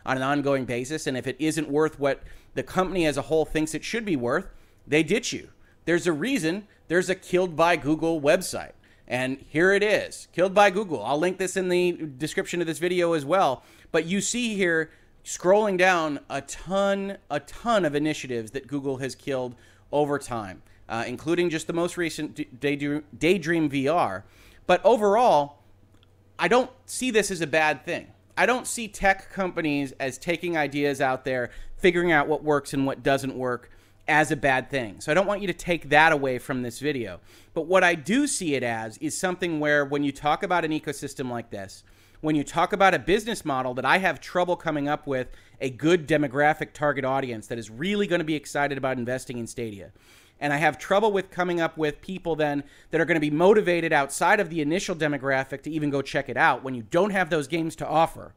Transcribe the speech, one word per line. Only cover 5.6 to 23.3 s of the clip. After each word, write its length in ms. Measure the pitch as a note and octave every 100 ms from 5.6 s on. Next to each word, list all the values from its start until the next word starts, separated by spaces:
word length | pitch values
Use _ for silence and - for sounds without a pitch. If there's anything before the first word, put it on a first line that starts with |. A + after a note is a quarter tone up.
| _ _
There's 240 | - E3+ E3+
a 60 |
reason 560 | D3 A3 C4+ D#3 G3 - _ _
there's 220 | E3+ F3
a 60 | F#3
Killed 420 | - F3+ F#3 D3+
by 180 | E3+ E3
Google 460 | C3 D#3 E3 E3
website. 500 | C#3+ F#3 F3+ G2+ D2+ - _ _ -
And 340 | B2+ B2+ C3+ -
here 240 | D3+ F#3
it 100 | G3
is, 460 | G#3+ F3 F2 - -
Killed 220 | E3 F#3+
by 160 | F#3+ G3+
Google. 340 | F#3 G3+ A#2
I'll 160 | A2 D3
link 180 | F3+ F#3
this 200 | F#3 G3
in 100 | F#3
the 240 | F3+ F3+
description 680 | F3 D#3 C3 D#3 - F#3+ F3
of 60 | E3
this 120 | D#3
video 320 | F3 F3+ E3+
as 140 | D#3+ C#3
well. 380 | F#3+ D#3+ B2 - - -
But 140 | D#3+ E3
you 160 | G3
see 340 | - A#3+ A#3 G3
here, 340 | F3+ E3 D#3 - _ _ -
scrolling 520 | - F3 G#3 G#3+ F#3
down, 440 | F#3 F3 D#3 C#3 -
a 100 | C#3
ton, 800 | - - D#3+ G3 G3 G3 G3 G3 _
a 120 | D3
ton 420 | - - A#3 G#3+
of 100 | D#3+
initiatives 580 | C#3+ D3+ D3 C3 A#2+ A2
that 160 | C3 A#2+
Google 300 | C#3+ C#3 B2+
has 180 | C3 -
killed 400 | - C3 B2+ - - - _
over 280 | D3 D3 C#3+
time, 440 | - A#2 G2 F2+ - - -
uh, 160 | A2+ A2+
including 420 | B2 C3 E3+ F3
just 180 | D#3 -
the 60 |
most 220 | E3+ F3 F3
recent 400 | E3 - D3 C3+
D-, 120 | C#3+ B2
Daydream, 440 | C#3+ C#3+ C#3+ D3 - A2+
Daydream 520 | D#3